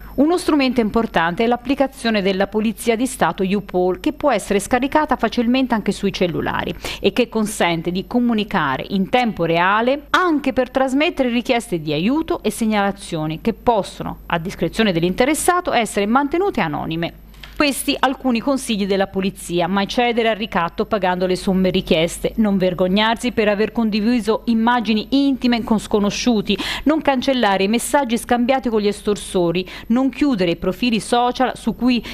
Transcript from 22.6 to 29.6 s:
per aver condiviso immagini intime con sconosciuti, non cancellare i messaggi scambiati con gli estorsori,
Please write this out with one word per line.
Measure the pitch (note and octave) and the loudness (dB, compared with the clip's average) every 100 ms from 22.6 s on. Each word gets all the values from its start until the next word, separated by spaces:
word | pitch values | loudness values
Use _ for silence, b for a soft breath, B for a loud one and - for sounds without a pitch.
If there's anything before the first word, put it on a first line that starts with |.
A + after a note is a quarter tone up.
| F#3 F3+ F#3 G3 A3 A#3 B3 | 0 0 0 2 2 0 -2
per | A3+ G#3 | 0 0
aver | G3+ G#3+ | 2 0
condiviso | G#3+ A3+ G#3+ G#3 B3 G#3 G#3+ | 0 0 0 2 2 2 -2
immagini | - A3+ A3+ B3 G#3+ G#3+ A3 C4+ C#4 | 0 2 2 2 2 -2 0 2 2
intime | C4 B3 A#3+ | 2 0 0
con | - G#3+ | 2 0
sconosciuti, | - G#3+ G3+ - - A3 G3 G#3 B B | 2 0 0 0 2 2 2 -2 B B
non | - D#4 | 0 0
cancellare | - C4 B3+ B3+ G#3+ F#3+ | 2 0 0 2 2 2
i | G3 | 2
messaggi | A#3 - C#4+ C4+ A3+ | 0 0 0 2 -2
scambiati | - A#3+ A#3+ C4 B3 | 0 0 2 0 0
con | A3 | 0
gli | G3+ | 0
estorsori, | G3+ - G#3 - F#3+ E3+ E3+ | -2 -2 -4 -2 0 0 0